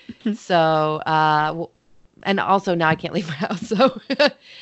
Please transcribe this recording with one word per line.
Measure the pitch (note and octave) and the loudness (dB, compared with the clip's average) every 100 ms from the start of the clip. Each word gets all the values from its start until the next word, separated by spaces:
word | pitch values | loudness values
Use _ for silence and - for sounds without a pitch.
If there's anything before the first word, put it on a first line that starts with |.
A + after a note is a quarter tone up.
| - - A3+ | -20 -8 -6
So, | G#3+ - F3 D#3+ D#3 D#3 D#3 - | -4 0 2 4 2 0 -2 0
uh, | D#3 D#3 D3+ D#3 | 2 2 2 0
w-, | E3 E3+ _ _ - _ - | -4 -10 _ _ -20 _ -10
and | - G3 | -4 -2
also | A2 G3 F#3+ | 0 0 0
now | E3+ D#3+ | 0 2
I | |
can't | D#3+ - | 0 -2
leave | - E3 | -6 -6
my | |
house, | D3 G#3+ F3 | -6 -6 -6
<laughs> | - | -4
so, | G3+ C4 - - C4+ C#4+ - - - | 2 2 0 -6 0 0 0 -20 -20